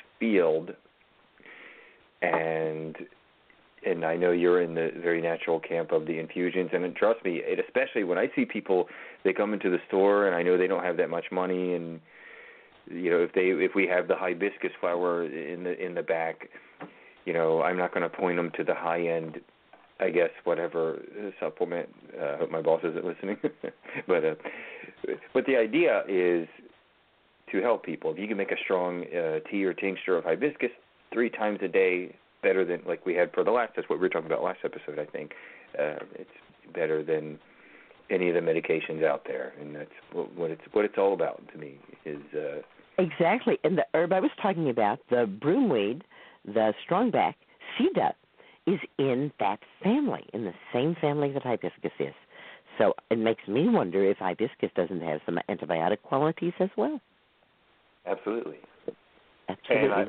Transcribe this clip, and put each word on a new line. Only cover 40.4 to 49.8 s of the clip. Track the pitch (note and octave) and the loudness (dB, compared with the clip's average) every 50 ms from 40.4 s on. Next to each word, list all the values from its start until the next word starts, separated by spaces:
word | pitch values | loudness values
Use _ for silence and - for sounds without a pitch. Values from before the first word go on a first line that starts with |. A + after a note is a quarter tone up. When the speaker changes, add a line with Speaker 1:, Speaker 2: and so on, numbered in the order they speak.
| E2+ D#2+ | -4 -4
Speaker 1:
it's, | D#2+ D#2 - - | -4 -8 -12 -2
what | - G#2+ G#2 | 2 2 2
it's | G#2 - - | 2 2 2
all | G2 G2 G2 | 2 4 4
about | F2 - - - - - - | 2 0 -2 -2 -6 -12 -18
to | - F2 | -16 -16
me | D2+ C#2+ C#2 C#2+ - - - - _ | -14 -16 -16 -18 -20 -20 -20 -14 _
is, | D#2+ D2 D2 C#2+ - - | -10 -10 -10 -10 -8 -6
uh, | D2+ D2+ C#2+ C#2+ D2+ D2 - _ - - _ _ - | -6 -6 -4 -6 -8 -10 -14 _ -20 -20 _ _ 0
Speaker 2:
Exactly, | F#3 E3 - - E3+ E3 G3+ B3+ - - D3 - - | 0 0 2 2 4 4 4 2 2 2 0 2 2
and | D#3 F#3+ D#3+ | 2 2 2
the | - - - | 2 2 2
herb | D#3 E3+ E3+ F#3 | 2 2 4 4
I | F#3 | 2
was | G3+ D4+ - - | 2 2 0 0
talking | - G3+ F3 E3 E3 C#3 | -2 0 0 2 0 0
about, | A#2 A2+ G#2+ G2+ A2 - - - | 2 4 2 2 2 0 0 0
the | B2 B2 A#2 G#2 F#2+ G#2+ | 2 2 2 2 0 -2
broomweed, | C3 D3 F#3 C4+ C4+ G#3+ C#3+ A2+ G2 G2+ B2 D#3+ - - - - - - - _ - | 0 2 4 4 4 4 4 4 2 2 0 -4 -8 -14 -20 -20 -20 -20 -20 _ -14
the | G2 G#2 A2+ A2 A2 G#2 - - - | -2 2 4 4 4 2 0 -2 0
strongback, | E3+ F#3 B3 A#3+ - B2+ F#2 E2 - - _ _ _ _ - - - - | 2 2 2 4 4 2 2 2 0 -4 _ _ _ _ -16 -10 -2 0
cedar, | A#3+ F#4 F4 G3 A2 D2+ - - _ _ _ _ - - - _ _ - | 2 2 4 2 2 2 0 -4 _ _ _ _ -20 -20 -20 _ _ 0
is | G3 D#3 - - _ - | 0 0 -2 -6 _ 0
in | C#3 C3+ B2 B2 C#3+ D3+ - - | 2 2 2 2 0 -2 -2 -2
that | G#2+ G2 G2+ - - - - - | 0 0 0 -2 -6 -14 -14 -2